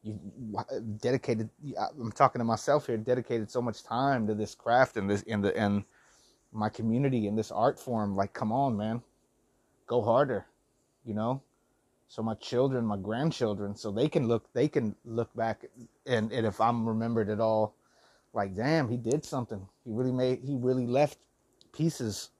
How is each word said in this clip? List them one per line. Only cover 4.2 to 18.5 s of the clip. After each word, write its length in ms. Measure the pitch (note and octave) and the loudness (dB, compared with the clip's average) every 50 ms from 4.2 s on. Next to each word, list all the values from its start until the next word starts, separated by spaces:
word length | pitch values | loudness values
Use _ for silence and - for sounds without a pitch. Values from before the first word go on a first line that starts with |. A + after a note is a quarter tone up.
| A2 | 2
to 80 | G#2 A2 | 0 0
this 200 | G#2 G#2+ G2+ - | -2 -2 -6 -6
craft 420 | _ - A#2 A#2 B2 C3 - - | _ -2 2 6 6 6 6 4
and 140 | A2+ G2 G2 | -4 0 2
this, 140 | G2+ G2+ - - | 0 0 0 -2
and 160 | A2+ G#2 G2+ | -2 0 2
the, 120 | G2+ - | 2 2
and 280 | G#2 A2 G2+ G2+ G2+ G2+ _ _ _ _ _ _ _ _ _ _ _ _ _ | 2 2 2 2 0 -2 _ _ _ _ _ _ _ _ _ _ _ _ _
my 160 | - A2 G#2+ G#2+ | -6 -4 -4 -4
community 580 | - - A2+ A2+ A2+ B2 C#3+ C#3 C3 A#2+ G#2 | -2 -2 -2 0 2 2 2 2 2 2 0
and 120 | G2+ G#2 G#2+ | 0 0 -2
this 120 | A2 - | -2 -2
art 280 | - - A2+ C#3 C3+ - | -2 2 2 2 2 0
form. 380 | - C3 A#2+ A2+ G#2 G2+ G2 | -6 -4 -2 -2 -2 -2 0
Like, 160 | G2 G2 G2 | 0 -2 -2
come 200 | _ - - G#2+ | _ -4 -4 -2
on, 240 | A2+ C3 C#3 C3+ A2+ | 0 0 0 0 0
man, 260 | G2+ G#2+ A2 A2+ A#2+ - _ _ _ _ _ _ _ _ _ _ _ _ _ _ _ _ | -2 -2 -4 -4 -6 -8 _ _ _ _ _ _ _ _ _ _ _ _ _ _ _ _
go 160 | - A#2 B2 | 0 0 0
harder, 440 | G#2+ A#2 A2+ B2+ D3 C#3 B2 G2 - _ _ _ _ _ _ _ _ _ _ _ _ | 4 4 4 4 4 4 0 -4 -6 _ _ _ _ _ _ _ _ _ _ _ _
you 100 | B2 G#2 | -8 -4
know? 280 | G#2+ A2 A#2 C3 C#3 _ _ _ _ _ _ _ _ _ _ _ _ _ _ | -2 -2 -2 -2 -4 _ _ _ _ _ _ _ _ _ _ _ _ _ _
So 140 | - - | -10 -6
my 120 | A2 A2+ A2+ | -4 -4 -6
children, 500 | - - - - A#2+ C3 C#3 C3 B2+ A#2 | -6 -8 -2 0 2 2 2 2 0 -2
my 120 | A2 G#2 | -2 -2
grandchildren, 800 | G2 F#2 G2+ A2 A#2+ C#3+ E3 D3+ - B2+ A2 G#2 F#2+ G2+ G2+ G#2 | -4 -4 -4 -4 0 0 -2 0 0 -2 -2 0 -2 -4 -6 -8
so 160 | - - A2 | -8 -8 -6
they 160 | G2 A2 C3 D#3 | 0 0 0 2
can 180 | - B2+ A2+ | 2 0 2
look, 260 | A2+ A#2 A2 - _ | 2 0 0 -2 _
they 140 | _ B2 C3 | _ 0 0
can 300 | D3+ - D3 A#2+ G#2+ G2 _ _ | 2 2 0 -2 -2 -6 _ _
look 300 | A#2+ A2+ A2+ A2+ - _ | -8 -4 -4 -4 -4 _
back 280 | A2+ A2 A2+ G#2+ - - - _ B2 A#2 - _ _ _ | -4 -2 -2 -4 -6 -10 -20 _ -20 -20 -20 _ _ _
and, 260 | - B2+ A2+ G#2+ A2+ | 0 2 2 2 0
and 120 | A#2 C3 A2+ | -2 0 0
if 160 | A2 G2+ - | 0 2 2
I'm 280 | A2+ A#2 A#2+ A#2 A2+ A2+ | 2 4 4 2 0 0
remembered 400 | A2 A2 A2+ A#2 A#2 A2+ G#2+ G2 | 0 0 0 0 0 0 0 0
at 120 | G#2+ G#2 | 0 0
all, 340 | A2+ A2 A2 A2 G#2+ G#2+ _ _ _ _ _ _ _ _ _ _ _ _ | 2 2 4 4 2 0 _ _ _ _ _ _ _ _ _ _ _ _
like, 240 | _ A2+ G2+ G2 | _ -4 -2 -2